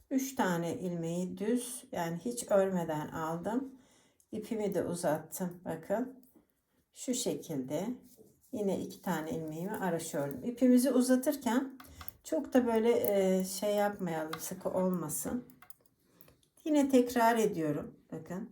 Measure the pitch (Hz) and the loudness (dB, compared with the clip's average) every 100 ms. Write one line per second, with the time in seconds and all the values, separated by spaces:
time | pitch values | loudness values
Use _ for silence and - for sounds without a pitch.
0 | _ 262 - - 190 170 170 - 180 170 | _ -2 0 0 0 0 -2 -4 -4 -4
1 | 165 175 180 180 214 247 - - - - | -4 -2 -4 -4 -2 -2 -2 -10 -10 -6
2 | 170 170 233 240 - 196 190 185 160 151 | -4 -4 -6 -8 2 2 4 0 0 -4
3 | 143 160 160 170 185 247 - - _ _ | -4 -6 -4 -4 -4 -4 -6 -12 _ _
4 | _ _ _ 208 - 220 202 202 - 175 | _ _ _ -10 -6 -4 -2 -2 -2 -2
5 | 160 - - - 180 - 180 160 - 214 | -2 -2 -4 -6 -6 -6 -8 -10 -4 -2
6 | 254 - - _ _ _ _ _ _ - | -2 -8 -20 _ _ _ _ _ _ -10
7 | - - 185 143 - 139 127 151 214 254 | -4 -2 -2 -4 -6 -6 -4 -4 -4 -6
8 | - - - _ _ 214 202 - - - | -12 -20 -20 _ _ -2 -2 -2 -4 -6
9 | - 160 156 160 156 156 190 220 190 165 | -4 -4 -2 -4 -6 -6 -6 -4 -2 -2
10 | - 156 143 131 240 240 254 247 269 254 | -4 -4 -4 -4 -8 4 6 8 6 4
11 | 254 254 302 285 226 240 269 - - - | 6 4 4 0 2 2 0 -8 -20 -14
12 | - - - 320 - 254 233 226 226 240 | -14 -12 -6 -4 2 2 4 4 4 4
13 | - 202 190 190 190 - 208 208 202 208 | 4 4 4 2 0 -2 -2 2 0 0
14 | 180 160 156 160 - 185 - 185 185 175 | -4 -4 -6 -8 -10 -6 -4 0 0 0
15 | 151 - - 247 - - - - _ _ | -2 -4 -4 -6 -8 -18 -20 -20 _ _
16 | _ _ - _ _ _ 330 294 269 254 | _ _ -20 _ _ _ 2 4 6 6
17 | 240 240 226 226 196 165 151 151 - - | 6 4 4 6 2 2 0 -2 -6 -14
18 | _ 160 - 180 - | _ -12 -8 -8 -10